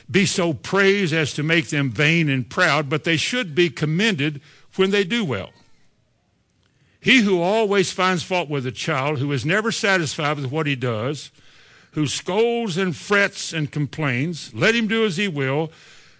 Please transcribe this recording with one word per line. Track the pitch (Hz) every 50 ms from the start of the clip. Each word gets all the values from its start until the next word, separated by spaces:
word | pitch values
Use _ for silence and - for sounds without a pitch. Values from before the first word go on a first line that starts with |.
| - -
be | - 185 202 -
so | - - 175 170 156
praised | - - - - 190 196 196 196 202 196 156
as | 147 165 156 - -
to | -
make | 147 156 165 170 151 -
them | 160 147 139 135
vain | 113 98 151 151 165 170 160 147
and | 135 131 120 -
proud, | - - 185 165 139 147 156 135
but | 151 147 -
they | 170 165 151
should | - - - 254 254 175 143
be | 160 175 170
commended | 170 - 160 151 156 175 214 226 202 135 143 156 151 139 _ - - - - - -
when | - 190 196
they | 196 208 208
do | 170 226 240 220
well. | 151 120 98 90 - - - _ _ - _ _ _ _ _ _ _ _ _ _ _ _ _ _ _ _ _ _ _ _ _ _ _ _ _
He | - 196 247 262
who | 208 208 190 175
always | 170 180 208 226 226 202 202 202 180 -
finds | - - 185 185 185 170
fault | 127 - 185 180 165 139
with | 151 139 123 127
a |
child, | - - - - 160 135 131 147 156 135
who | 135 143
is | 143 131 101 151
never | 175 208 214 226
satisfied | 185 - - 202 190 185 165 131 - - 156 143 151 147
with | 139 127
what | 135 160 160 147
he | 139
does, | 123 123 123 113 107 110 135 156 135 - - _ _ - - - - - - - - - _
who | - 151 151 131
scolds | - - - - 180 208 233 240 233 233 233 214 151
and | 175 196 185 151
frets | - - - 208 202 202 185 - - - - 170
and | 165 151 135
complains, | - 147 147 123 - - 156 139 123 120 139 175 175 143 - - -
let | 107 156 214 226
him | 233 226
do | 202 220 226 220
as | 214 160
he | 160 208 202
will, | 156 143 135 131 135 147 160 156 - - - - - - - - -